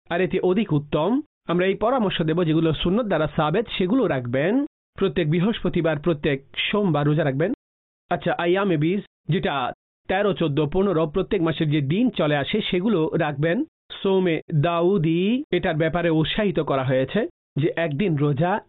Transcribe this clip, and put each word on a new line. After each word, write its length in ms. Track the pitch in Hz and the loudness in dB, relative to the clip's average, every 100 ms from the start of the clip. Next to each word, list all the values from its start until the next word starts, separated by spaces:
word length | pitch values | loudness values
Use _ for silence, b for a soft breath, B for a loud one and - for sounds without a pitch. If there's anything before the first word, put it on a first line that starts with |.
| - | -6
আর 120 | 175 | -2
এতে 180 | 180 190 | -2 0
অধিক 340 | 185 190 214 | 0 0 0
উত্তম। 480 | 151 147 160 170 262 - _ - | 0 0 -2 0 0 -4 _ -4
আমরা 180 | 175 185 | 0 0
এই 100 | 196 | 0
পরামর্শ 460 | 214 269 196 - | 0 2 0 0
দেব 220 | 160 165 | 0 0
যেগুলো 300 | 170 156 165 | 2 2 2
সুন্নত 320 | 143 175 202 220 | 0 0 0 0
দ্বারা 220 | 160 151 - | 0 -2 -2
সাবেত, 300 | 156 180 233 - | 0 0 -2 -2
সেগুলো 300 | 180 262 196 | 0 2 2
রাখবেন। 580 | 139 120 127 160 254 285 _ _ - | -2 -2 0 0 0 -2 _ _ -4
প্রত্যেক 340 | 190 185 156 | -2 0 0
বৃহস্পতিবার, 680 | 175 196 - 185 175 165 151 | 2 0 -2 -2 0 0 0
প্রত্যেক 440 | 170 156 - 135 - - | -2 -2 -2 -4 -6 -8
সোমবার 500 | - 208 202 147 147 | -2 0 0 2 2
রোজা 180 | 151 | 2
রাখবেন। 300 | 147 131 180 269 _ _ _ _ - | 0 0 -2 -4 _ _ _ _ -6
আচ্ছা, 260 | 175 175 - | -4 -2 -2
আইয়ামে 400 | 175 185 202 160 | 0 2 2 2
বীজ, 240 | 160 196 - _ - | 0 -2 -4 _ -4
যেটা 440 | 170 190 143 123 - _ _ - | -2 -2 -2 -4 -6 _ _ -4
তেরো, 260 | 185 208 | 0 0
চোদ্দ, 320 | - 165 143 151 | 0 0 0 0
পনেরো, 420 | 185 202 160 165 | 2 2 2 0
প্রত্যেক 340 | 196 180 202 | -2 -2 0
মাসের 280 | 165 156 160 | 0 0 0
যে 120 | 151 | 0
দিন 280 | 135 180 247 | 0 2 2
চলে 260 | - 151 147 | 2 0 0
আসে, 260 | 135 214 | 0 -2
সেগুলো 480 | - 185 208 190 156 165 | -2 -2 0 2 0 0
রাখবেন। 440 | 156 139 160 190 320 _ - - | -2 -2 0 0 -4 _ -20 -6
সৌমে 380 | 196 190 180 160 - 160 | 0 2 2 0 -2 0
দাউদি, 880 | 165 170 175 202 160 165 196 254 302 | 0 2 2 2 2 2 2 0 -2
এটার 240 | 190 175 156 | -2 0 0
ব্যাপারে 340 | 160 175 170 | 0 0 2
উৎসাহিত 500 | 160 156 - 208 165 | 2 0 0 0 0
করা 240 | 143 139 | 0 0
হয়েছে 440 | 131 131 131 202 320 - _ - | 0 0 0 -2 -4 -6 _ -2
যে 180 | 156 - | -2 -2
একদিন 400 | 165 139 202 147 | -4 -2 0 0
রোজা, 440 | 147 131 175 208 | 0 0 0 -2